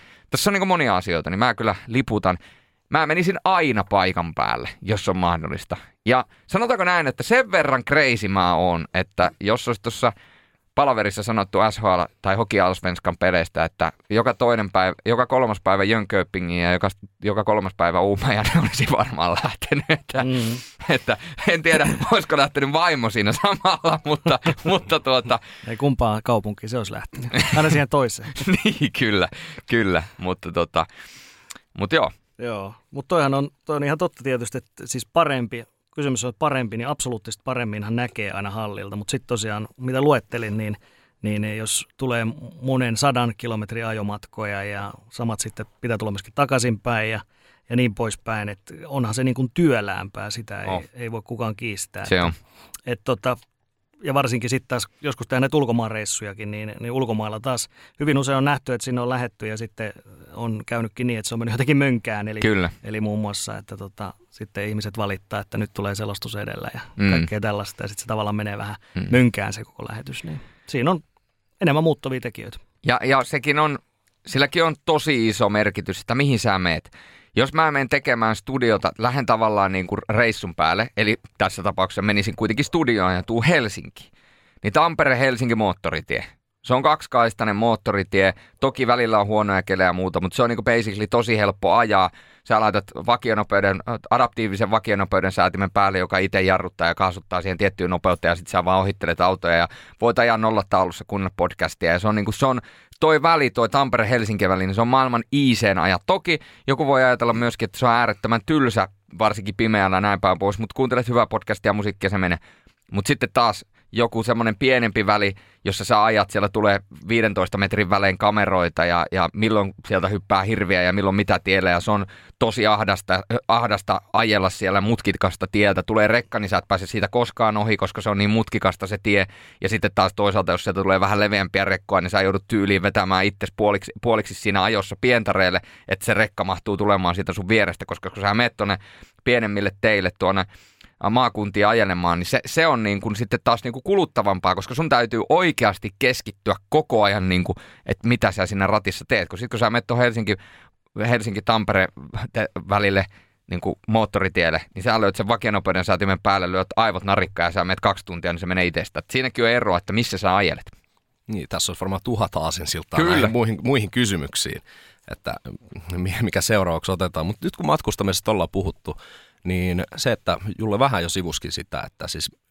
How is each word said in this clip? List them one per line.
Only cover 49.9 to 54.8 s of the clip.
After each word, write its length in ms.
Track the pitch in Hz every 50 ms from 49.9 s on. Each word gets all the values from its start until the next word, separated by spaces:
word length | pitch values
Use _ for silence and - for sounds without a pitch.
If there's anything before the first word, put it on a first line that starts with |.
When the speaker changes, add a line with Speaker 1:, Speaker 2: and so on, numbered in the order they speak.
| 92 95 95 98 - 104 101 107
Speaker 2:
sitä 320 | - 120 110 104 104 101 101
ei, 60 | 98
Speaker 1:
Oh. 160 | 95 90 - - -
Speaker 2:
ei 180 | 123 120 113 113
voi 100 | 113 -
kukaan 320 | - 123 104 120 110 107
kiistää. 480 | - 127 117 104 98 - - - 95 98
Speaker 1:
Se 180 | - - 90 87
on. 100 | 85 80 - - _ _ - - - - - _
Speaker 2:
Et 140 | 127 123 - -
tota, 320 | - 127 101 - 127 123 - - _ _ _ _ _ _ _ _ _ _ _ 214
ja 120 | 143 135
varsinkin 360 | 139 135 120 120 123 110 120
sit 140 | 127 127 - -
taas 180 | 131 120